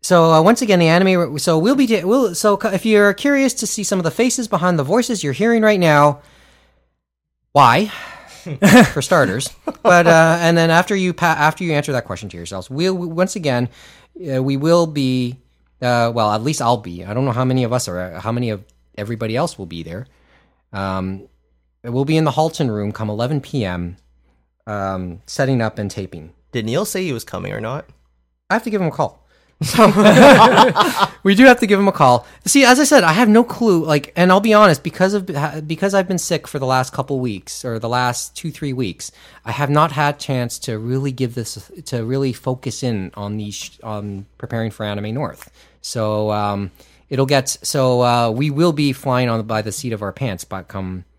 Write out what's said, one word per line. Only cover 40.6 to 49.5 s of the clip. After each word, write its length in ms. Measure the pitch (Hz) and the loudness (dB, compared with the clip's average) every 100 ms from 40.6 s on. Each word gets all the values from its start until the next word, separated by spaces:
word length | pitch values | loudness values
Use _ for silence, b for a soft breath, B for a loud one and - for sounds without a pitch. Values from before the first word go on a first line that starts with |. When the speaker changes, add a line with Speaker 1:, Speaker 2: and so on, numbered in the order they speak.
Speaker 1:
to 180 | - 110 | -10 -8
really 320 | 113 131 139 | -6 -6 -6
give 220 | 127 127 | -6 -6
this, 360 | 117 110 - - - 151 | -6 -10 -12 -18 -20 -10
to 180 | 120 | -8
really 280 | 113 131 135 | -4 -2 -4
focus 500 | 123 - 127 - 107 | -4 -6 -8 -8 -8
in 260 | 131 110 92 | -6 -6 -8
on 220 | - 101 107 | -10 -10 -8
these 180 | 104 | -10
sh-, 240 | 101 - _ | -12 -16 _
on 440 | 113 107 104 98 98 _ | -12 -10 -10 -12 -16 _
preparing 320 | 117 117 113 | -10 -6 -6
for 140 | - 107 | -6 -8
Anime 260 | 101 104 | -8 -8
North. 380 | 117 131 - - b b b | -6 -8 -10 -20 b b b
So, 500 | - 120 107 107 107 | -12 -4 -2 -2 -2
um, 400 | 104 104 101 101 _ b b b | -2 -2 -4 -8 _ b b b
it'll 160 | 131 135 | -2 2
get, 220 | 139 131 | 0 0
so, 540 | - - 147 131 123 | -8 -6 -2 0 2
uh, 280 | 123 120 117 | 2 2 0
we 200 | 110 147 | -2 -4
will 220 | 139 175 | 0 0
be 200 | 147 143 | 0 -2
flying 360 | 127 139 123 123 | -2 -4 -2 0
on 140 | 113 | -2
by 180 | 110 | -4